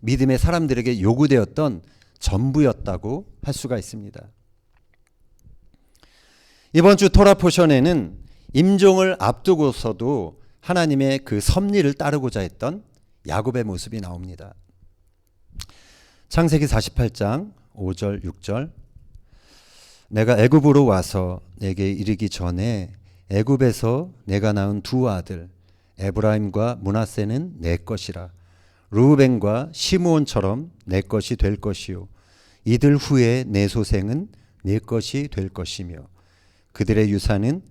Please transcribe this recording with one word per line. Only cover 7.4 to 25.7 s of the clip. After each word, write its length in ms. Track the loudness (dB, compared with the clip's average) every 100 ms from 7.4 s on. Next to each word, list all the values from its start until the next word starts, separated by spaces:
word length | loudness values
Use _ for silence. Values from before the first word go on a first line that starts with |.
| 4 4 4 6 4 2 -2 -10 -20 -20 -4
임종을 640 | 2 2 6 6 6 2 0
앞두고서도 1200 | -2 0 0 2 2 -2 -6 -4 -4 -4 -6 -12 -20 _
하나님의 600 | -4 0 2 2 0 -2
그 200 | -2 -2
섭리를 520 | 0 0 2 2 0
따르고자 460 | 0 -2 -2 -4 -4
했던 420 | -6 -6 -8 -8 -14 _ _ _ -8
야곱의 340 | -6 -4 -4
모습이 360 | -4 -6 -10 -12
나옵니다. 540 | -12 -12 -14 -16 -20 -20 _ _ -20 _ _ _ _ _ _ -18 -18 -20 _ _ _ _ _
창세기 380 | 0 2 2 2
사십팔 440 | 0 -2 -2 -4
장 440 | -2 -4 -4 -8 -16 _
오 200 | -10 -8
절, 260 | -6 -6 -6
육 180 | -10 -12
절. 300 | -8 -8 -8 -14 -20 -20 -20 -20 -20 _ _ _ _ _ -20 _ -6
"내가 280 | 0 2 4
애굽으로 460 | 6 6 6 6
와서 560 | 6 2 0 -4 -4 -6 -14
내게 380 | -8 -6 -2 -2
이르기 360 | -2 -4 -4 -4
전에 640 | -4 -4 -4 -4 -4 -8 -14 -20 _ -6
애굽에서 840 | -2 0 2 2 0 -2 -2 -6 -12
내가 280 | -6 -2 0
낳은 300 | 0 -2 -4
두 260 | -4 -2 -2
아들 400 | -4 -8 -12 -14 -20 _